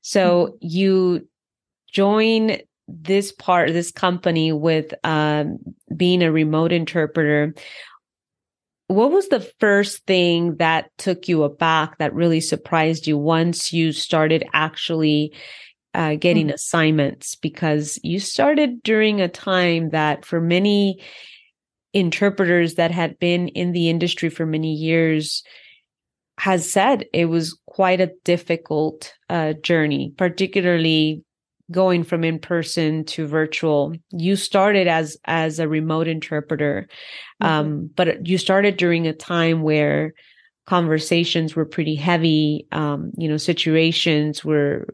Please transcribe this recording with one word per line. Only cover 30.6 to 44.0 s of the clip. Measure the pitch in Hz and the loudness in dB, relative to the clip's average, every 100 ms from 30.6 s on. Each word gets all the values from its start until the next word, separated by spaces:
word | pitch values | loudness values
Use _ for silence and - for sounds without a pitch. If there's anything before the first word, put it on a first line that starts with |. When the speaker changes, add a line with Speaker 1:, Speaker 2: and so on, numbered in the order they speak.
| 180 175 160 156 156 156 _ _ _ _ _ | 0 2 2 2 0 -2 _ _ _ _ _
Speaker 1:
going | 175 190 175 | 0 2 2
from | 170 170 | 0 -2
in-person | 165 160 - 170 160 - 156 160 156 | -2 -4 -4 -4 -2 -2 0 -2 -4
to | - 156 | -8 -4
virtual. | 156 156 156 165 147 143 165 _ | -2 -2 -2 0 2 0 -6 _
You | 175 170 196 | -4 -2 0
started | - 202 196 202 180 | 0 2 4 4 2
as, | 165 156 151 - | 0 -2 -8 -4
as | 165 160 156 | -2 -2 -2
a | 160 | -2
remote | 156 160 160 165 | -2 -2 -2 -2
interpreter, | 160 - 151 151 151 147 139 - - - - - _ | -4 -4 -6 -4 -2 -2 -2 -8 -18 -18 -18 -20 _
Speaker 2:
Mm-hmm. | - 156 151 | 0 0 -2
Speaker 1:
um, | 147 151 - | -4 -8 -2
but | 170 - 170 | 0 0 -2
you | 180 | -2
started | 185 190 202 190 | 2 2 2 2
during | 180 165 165 | 0 2 0
a | |
time | 156 - 170 165 165 | -4 -4 0 2 2
where | 156 151 147 147 156 - _ _ _ _ - | 2 2 2 0 -2 -8 _ _ _ _ -2
conversations | 180 165 156 156 170 170 165 160 165 | 0 2 0 0 0 2 0 -2 -2
were | 156 | -4
pretty | - 156 156 | -4 -4 -2
heavy, | 156 175 165 156 151 151 - | 0 2 2 2 2 -2 -6
um, | 151 151 143 165 - | -4 -4 -4 -8 -6
you | 165 | -4
know, | 151 | -2
situations | - 170 - 160 165 - | -2 -2 2 2 2 0